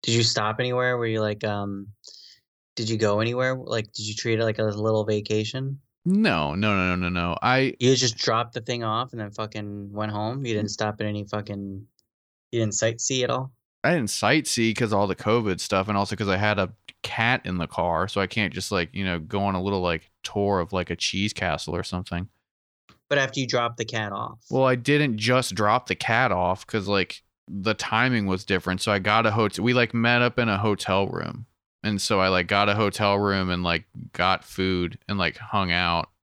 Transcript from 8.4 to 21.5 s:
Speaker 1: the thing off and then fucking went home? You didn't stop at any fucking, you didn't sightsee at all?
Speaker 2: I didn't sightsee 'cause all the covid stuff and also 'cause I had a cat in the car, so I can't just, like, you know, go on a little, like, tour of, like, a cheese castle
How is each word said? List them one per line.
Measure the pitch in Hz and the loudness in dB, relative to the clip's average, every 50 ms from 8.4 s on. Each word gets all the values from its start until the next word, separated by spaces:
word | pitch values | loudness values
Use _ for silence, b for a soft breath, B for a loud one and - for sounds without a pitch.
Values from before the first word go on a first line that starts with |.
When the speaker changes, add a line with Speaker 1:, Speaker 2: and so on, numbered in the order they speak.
| 117 117 - | -2 -4 -8
Speaker 1:
the | 123 | -10
thing | 113 - 123 120 | -6 -6 -6 -4
off | 117 110 110 117 131 135 | -2 -2 -2 -2 -4 -6
and | - 117 | -6 -8
then | 104 104 | -8 -8
fucking | 104 - 107 107 - 107 104 104 104 104 101 101 | -6 -8 -8 -6 -6 -8 -8 -8 -10 -10 -12 -10
went | 101 104 107 107 | -6 -4 -4 -4
home? | 107 104 104 110 123 139 135 | -2 -2 -4 -4 -4 -4 -4
You | 120 110 | -2 -2
didn't | 104 107 104 | -2 -2 -4
stop | - - 107 107 104 - | -4 -2 -2 -4 -2 -4
at | 107 | -4
any | 104 104 104 101 | -4 -4 -6 -6
fucking, | 101 - 107 104 - 101 101 98 98 98 98 110 _ _ _ _ _ _ _ _ _ _ _ _ _ | -6 -8 -8 -6 -8 -8 -8 -8 -10 -10 -12 -14 _ _ _ _ _ _ _ _ _ _ _ _ _
you | - 120 | -2 -2
didn't | 113 107 101 | -2 0 0
sightsee | - 117 113 113 120 - - 135 127 | 0 0 0 0 -2 -4 -2 0 0
at | 123 123 | 0 0
all? | 123 127 135 135 _ _ _ _ _ _ - | -2 -4 -4 -8 _ _ _ _ _ _ 0
Speaker 2:
I | 139 175 | 0 2
didn't | 165 117 101 | 2 0 -2
sightsee | - - - 107 139 156 - - - 120 113 113 107 | -2 0 2 4 4 2 2 0 0 2 2 2 2
'cause | - 123 107 | 0 0 2
all | 107 98 101 | 4 2 2
the | 98 92 | 2 0
covid | - - 107 110 120 110 101 90 85 | -2 2 2 2 2 2 0 -2 -2
stuff | - - 101 95 95 104 | -2 0 0 0 2 2
and | 104 | 0
also | 101 101 - 107 | 0 0 0 -2
'cause | 98 110 98 | -2 0 0
I | 92 | 2
had | 90 107 107 107 101 | 2 2 2 2 2
a | 92 87 - _ _ - - _ | 0 -2 -4 _ _ -20 -16 _
cat | - - - - 113 117 131 - - | -10 -8 -2 0 2 2 2 0 -2
in | - 92 90 | -4 -2 -2
the | 82 - | -4 -2
car, | - - 85 87 82 80 92 98 | -2 -2 0 2 2 0 0 0
so | - 101 | 0 -2
I | 98 | -2
can't | 92 - 117 104 87 | 0 0 -2 -2 -2
just, | - 90 - - | -2 -6 -6 -2
like, | 104 92 85 78 | -2 -2 -2 -2
you | - 101 98 | -4 -4 -2
know, | 95 87 85 | -2 -2 -4
go | 80 - - 101 101 | -4 -4 -2 0 0
on | 98 95 | 2 0
a | 90 | 0
little, | 92 101 101 95 | 0 0 0 0
like, | 90 87 82 80 - _ _ _ | 0 0 -2 -2 -6 _ _ _
tour | - - - 104 101 101 101 92 | -14 -6 -2 0 0 2 2 0
of, | 85 - | 0 0
like, | 98 92 87 - | -2 -4 -2 -2
a | 85 | -4
cheese | - - - - 95 101 110 | -4 -4 -4 -2 -2 -2 -2
castle | - - 92 87 | -2 -2 -2 -2